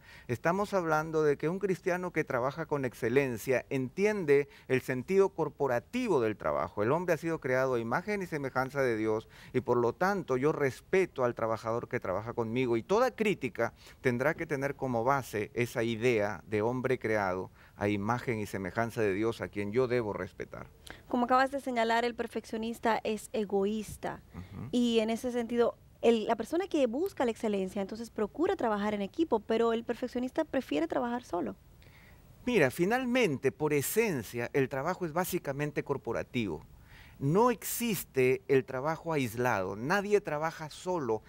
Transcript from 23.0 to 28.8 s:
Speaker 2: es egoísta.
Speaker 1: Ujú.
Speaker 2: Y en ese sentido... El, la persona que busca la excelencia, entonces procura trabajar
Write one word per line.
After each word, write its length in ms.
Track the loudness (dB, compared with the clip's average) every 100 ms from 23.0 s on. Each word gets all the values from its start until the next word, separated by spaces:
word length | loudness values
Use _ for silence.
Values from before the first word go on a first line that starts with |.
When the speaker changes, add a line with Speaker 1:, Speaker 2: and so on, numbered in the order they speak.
Speaker 2:
es 260 | 0 -4 -4
egoísta. 880 | -4 0 0 0 -2 -6 -8 -10 -10 -12
Speaker 1:
Ujú. 340 | -16 -14 -12 -4
Speaker 2:
Y 280 | 0 2 2
en 100 | 2
ese 220 | -2 -4
sentido... 440 | -4 -2 2 2 0 -12 0
El, 260 | 4 4 2
la 80 | -2
persona 320 | -2 -2 0
que 180 | 2 2
busca 380 | 0 -4 0 -2
la 60 |
excelencia, 500 | 0 0 0 -2 -4
entonces 280 | -6 -8 -10
procura 460 | -4 -4 0 -2 0
trabajar 380 | 0 0